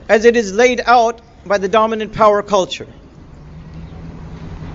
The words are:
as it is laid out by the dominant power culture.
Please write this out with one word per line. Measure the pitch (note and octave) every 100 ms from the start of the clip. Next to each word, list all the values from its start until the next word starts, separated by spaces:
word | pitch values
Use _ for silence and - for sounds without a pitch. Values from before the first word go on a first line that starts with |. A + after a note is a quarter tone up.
| -
as | A3 A#3
it | A#3
is | G3
laid | G3 B3+ A#3+
out | - A#3+ A3+ A#3 - - F3
by | G3+
the | F#3+
dominant | A3 A3 A3 G#3+
power | - G#3+ G#3
culture. | G3+ G3 F3+ - - - - - - - - - - - - - - - - - - - -